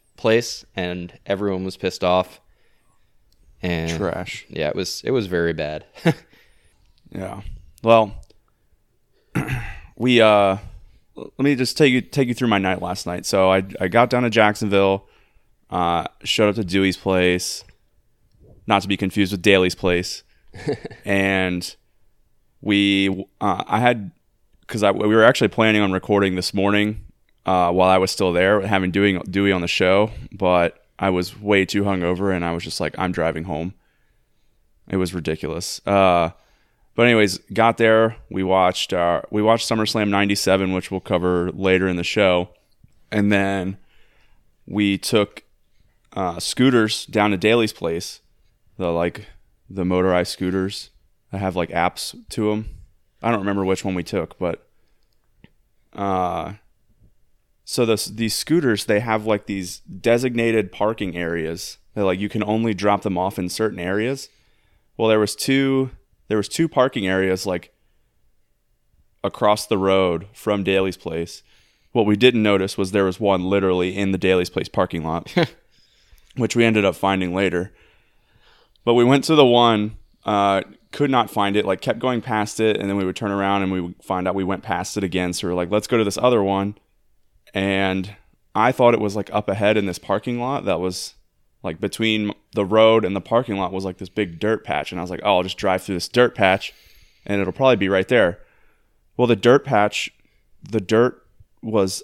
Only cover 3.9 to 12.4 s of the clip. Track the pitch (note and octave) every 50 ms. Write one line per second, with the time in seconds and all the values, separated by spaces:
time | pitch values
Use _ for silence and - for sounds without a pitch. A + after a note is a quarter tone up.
3.9 | E2+ D#2+ G#2 F2 - F2+ F2+ - - - - _ - D#2 D#2 D2 - - F#2 -
4.9 | - - - - C3 B2+ G#2 F#2 F#2 F2 E2+ E2+ D#2+ D#2 D2+ D2+ D#2 D#2 - _
5.9 | _ - - E3+ C#3+ - - _ _ _ _ _ _ _ _ _ _ _ _ _
6.9 | _ _ _ - - F#2+ F#2 F#2 F#2+ G2 G#2+ - - - - - _ - - A2+
7.9 | A2+ A2+ A2 G2+ - - - - _ _ _ _ _ _ _ _ _ _ _ _
8.9 | _ _ _ _ _ _ _ _ _ - - - C3 B2 A2+ - - - - -
9.9 | - - A2+ B2+ B2 A2+ A2 A2 G#2+ G#2 G2+ G2 F#2+ A2 - - - - - -
10.9 | - _ _ _ _ - - - - - C3+ C#3+ C#3+ A#2+ B2+ - - - D#3 C#3
11.9 | B2+ B2+ - - - C#3+ C3+ A#2+ A#2+ -